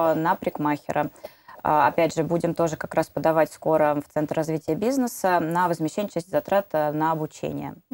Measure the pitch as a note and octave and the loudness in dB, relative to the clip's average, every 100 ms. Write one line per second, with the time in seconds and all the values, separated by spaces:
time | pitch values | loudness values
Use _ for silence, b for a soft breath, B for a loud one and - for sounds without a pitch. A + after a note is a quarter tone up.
0 | E3 D#3 E3 G3 F3+ - D3 D3 - D3+ | 2 2 0 0 -4 -4 -4 -4 -4 -4
1 | D3+ B B B B B - D3+ D3+ - | -4 B B B B B 0 4 4 4
2 | D#3+ D#3+ D#3 E3+ E3+ D#3+ E3 D#3+ - E3 | 0 0 -2 0 -2 0 -2 -2 -4 -2
3 | D#3+ - D#3+ D#3+ D3+ - - D#3 D3+ D3 | -2 0 2 4 2 0 0 2 2 0
4 | - D3+ D3+ E3+ D#3 D#3+ - D#3+ G#3+ C4+ | -2 -4 -2 -2 -2 -4 -4 -2 -2 -2
5 | A#3+ - F#3+ F3 D#3+ E3+ F3 E3+ D#3 - | -4 -2 2 2 2 0 0 0 -2 -2
6 | G#3 E3+ - D3+ - G3+ G3 D#3 D3+ D3+ | -4 -6 -2 -2 2 0 0 0 0 0
7 | D#3+ D#3+ D#3 - D#3 C#3+ C#3 - _ | 0 0 -4 -6 -8 -6 -10 -14 _